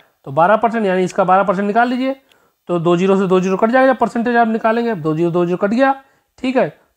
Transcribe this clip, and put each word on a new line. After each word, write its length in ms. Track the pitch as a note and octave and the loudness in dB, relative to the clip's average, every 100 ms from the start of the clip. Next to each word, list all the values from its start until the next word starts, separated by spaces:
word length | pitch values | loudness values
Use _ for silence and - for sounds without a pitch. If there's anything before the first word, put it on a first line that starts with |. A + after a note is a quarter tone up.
| _ _ - | _ _ -8
तो 60 | |
बारह 240 | C3+ E3+ G#3+ | 0 4 4
परसेंट 280 | A3+ A3+ G3+ | 2 -2 -2
यानी 180 | F#3 | 0
इसका 200 | F#3 - | -2 0
बारह 180 | F#3 F#3 | 2 2
परसेंट 220 | G3 F#3 G3+ | 2 -2 0
निकाल 220 | G#3+ A#3+ | 0 0
लीजिए, 280 | B3 C4 C4+ _ _ _ _ - | -2 -4 -6 _ _ _ _ -6
तो 100 | F3 | -2
दो 160 | E3 F3 | 0 0
ज़ीरो 200 | F#3+ G3 | 2 0
से 100 | G3 | 2
दो 120 | F#3 | 0
ज़ीरो 160 | F#3 F#3+ | 0 -2
कट 140 | A3+ | 0
जाएगा, 220 | C4 C4 | 2 2
जब 60 | B3+ | 2
परसेंटेज 380 | A3+ A#3+ A3+ A#3+ | -2 -2 -2 0
आप 120 | A#3 | 0
निकालेंगे, 460 | A3 A3 A#3 A#3 G#3 | 0 -2 -2 -2 -4
दो 180 | D#3 | -4
ज़ीरो, 160 | D#3 E3+ | -2 -2
दो 140 | E3+ F3 | 0 -2
ज़ीरो 100 | F3+ | -2
कट 120 | G3+ | -2
गया, 220 | A#3 C4+ C4+ - _ _ _ | 0 0 -2 -8 _ _ _
ठीक 180 | B3+ B3+ | -4 -2
है, 120 | E3+ - _ | -2 -4 _